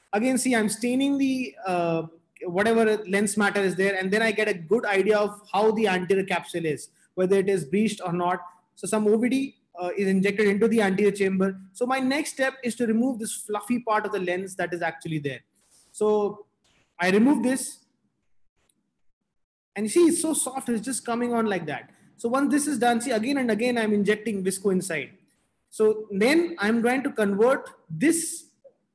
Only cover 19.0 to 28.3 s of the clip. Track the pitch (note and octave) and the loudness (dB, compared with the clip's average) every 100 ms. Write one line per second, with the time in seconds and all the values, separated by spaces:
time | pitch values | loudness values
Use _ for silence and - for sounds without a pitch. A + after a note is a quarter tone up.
19 | _ _ _ _ _ _ _ G3 G#3+ E4+ | _ _ _ _ _ _ _ -6 -2 4
20 | E4+ - D#4+ D4+ C4 C4 C4 A#3 C4 C4 | 4 4 0 -2 -4 -6 -4 -4 -4 -8
21 | - A#3 A#3+ A#3 A3 F#3+ D#3 C3 A2 _ | -4 -2 0 0 0 -2 -4 -10 -12 _
22 | _ - A#3 B3+ C#4+ C#4+ C#4+ C4+ A#3+ A#3+ | _ -8 -2 0 2 2 0 0 2 2
23 | A#3+ A3+ A3+ C#4 B3 G#3+ B3 A#3+ G#3+ G#3 | 0 -2 0 0 0 0 0 0 0 0
24 | G3 G#3+ A3+ G3+ F#3+ F#3+ G3+ F#3 - D#3 | 0 0 -2 -4 -4 -2 0 0 -2 -6
25 | B2 - _ _ _ _ _ - G#3+ G#3+ | -8 -14 _ _ _ _ _ 0 2 0
26 | G#3+ G3 A3+ D#4+ E4+ - G3+ A#3 A#3 C4 | -4 0 2 4 2 -2 0 2 2 0
27 | C4+ - G3+ G3 A#3 C4+ - - - D#3+ | -2 -2 0 2 2 2 -4 -18 -14 0
28 | C#4 E4 - | 2 2 -2